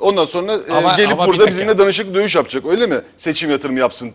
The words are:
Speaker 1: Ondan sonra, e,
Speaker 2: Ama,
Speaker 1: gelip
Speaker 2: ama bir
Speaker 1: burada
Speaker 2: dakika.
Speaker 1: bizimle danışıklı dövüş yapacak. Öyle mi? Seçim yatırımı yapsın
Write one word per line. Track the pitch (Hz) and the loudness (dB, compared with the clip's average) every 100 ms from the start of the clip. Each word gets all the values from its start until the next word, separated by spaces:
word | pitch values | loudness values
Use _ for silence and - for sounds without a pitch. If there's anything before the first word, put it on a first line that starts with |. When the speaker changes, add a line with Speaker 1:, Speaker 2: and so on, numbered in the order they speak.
Speaker 1:
Ondan | 190 196 | 0 2
sonra, | 151 175 190 214 - | 0 -2 -4 -4 -2
e, | |
Speaker 2:
Ama, | 165 175 185 | 0 2 2
Speaker 1:
gelip | 208 | 2
Speaker 2:
ama | 220 | 2
bir | 180 | 2
Speaker 1:
burada | 175 | 4
Speaker 2:
dakika. | 208 185 | 4 2
Speaker 1:
bizimle | 208 202 | 0 2
danışıklı | 196 196 196 | 2 2 -2
dövüş | 185 202 170 | -2 0 0
yapacak. | 127 135 135 | -2 -4 -2
Öyle | 196 240 | 0 0
mi? | 131 - - | -2 -6 -10
Seçim | 170 156 165 | -6 -4 -2
yatırımı | 139 143 131 | -2 -2 0
yapsın | 123 - 120 | 0 -2 -12